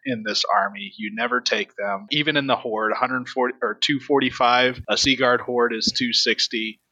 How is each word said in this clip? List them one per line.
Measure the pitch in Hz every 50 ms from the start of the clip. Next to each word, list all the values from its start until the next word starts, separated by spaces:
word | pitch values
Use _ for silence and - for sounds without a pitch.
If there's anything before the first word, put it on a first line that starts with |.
| -
in | 135 123 110 107
this | 107 101 - - - -
army. | 104 98 98 101 - 101 98 -
You | - 107 107 107
never | 113 117 120 123 123
take | 120 - 120 107 101 - _
them. | - 101 101 101 98 104 - 143
Even | 151 147 156 151
in | 147 139
the | 135 123
Horde, | - - 123 107 110 110 107 104
a |
hundred | - 127 123 131 127 123 -
forty | - 135 123 123 123 -
or | - 110 107
two | - - - 147 135
forty-five, | - - 147 139 135 127 - - 127 120 123 123 127 127 127 117 - -
a | 104
Seaguard | 98 - 131 131 120 131 123 123 120
Horde | - - 123 120 120 120 117
is | 110 110 - -
two | - 127 120 117
sixty. | - - 123 110 - - - - 113 110 110 107 - _ _